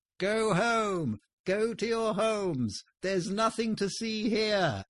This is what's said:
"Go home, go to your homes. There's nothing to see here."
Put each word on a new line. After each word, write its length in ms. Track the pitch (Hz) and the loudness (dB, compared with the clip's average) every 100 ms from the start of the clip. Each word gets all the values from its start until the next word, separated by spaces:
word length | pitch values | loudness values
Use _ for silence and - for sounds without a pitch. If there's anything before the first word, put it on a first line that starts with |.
| _ - | _ -6
"Go 340 | 190 220 220 | -2 0 2
home, 640 | 180 233 226 214 185 143 107 _ _ - | 2 2 2 0 0 -2 -4 _ _ -4
go 260 | 196 226 | 0 0
to 140 | 220 220 | -2 -2
your 260 | 233 220 | 0 0
homes. 680 | 202 220 214 190 143 117 - - _ | 2 2 2 0 0 -2 -4 -14 _
There's 280 | 180 196 180 | -2 -2 0
nothing 440 | 196 226 - 226 214 | 0 0 0 -2 0
to 120 | 202 | -2
see 400 | - 226 214 214 | -2 -4 -2 0
here." 540 | 208 214 208 170 101 - | 0 2 2 2 0 -6